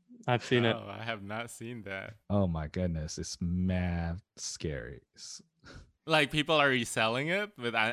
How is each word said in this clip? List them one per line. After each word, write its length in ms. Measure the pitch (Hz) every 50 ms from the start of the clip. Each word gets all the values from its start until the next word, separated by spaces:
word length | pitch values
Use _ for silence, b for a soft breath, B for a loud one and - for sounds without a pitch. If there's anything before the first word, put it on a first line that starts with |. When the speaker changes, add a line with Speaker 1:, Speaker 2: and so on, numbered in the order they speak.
| _ _ - - - -
Speaker 1:
I've 160 | 123 120 -
seen 220 | - 127 123 117
it. 80 | 117 113
Speaker 2:
No, 100 | 113 107 101
I 140 | 98 101 110
have 180 | 117 117 107 98
not 280 | 98 107 110 120 117
seen 320 | - - 113 113 123 117 101
that. 320 | 98 95 95 - - 113 - _ -
Speaker 3:
Oh 160 | 98 104 98 90
my 200 | 85 78 78 78
goodness, 500 | - 92 90 90 82 80 76 80 - -
it's 180 | 85 - - -
mad 800 | 90 87 87 90 90 92 92 90 90 87 87 85 85 85 85 92 - _ _ -
scary. 640 | - - - - - 82 73 65 57 60 - 58 - _ _
S- 260 | - - - - - - _ _ _ b b b b b b _ _ _ -
Speaker 2:
Like, 240 | 160 156 147 127
people 240 | - 156 147 143 160
are 140 | 151 143 139
reselling 580 | 131 127 117 - - 123 110 113 113 127 143 160
it 220 | 175 196 208 208 - -
with 160 | 120 117 113
a-, 20 | 113 110 113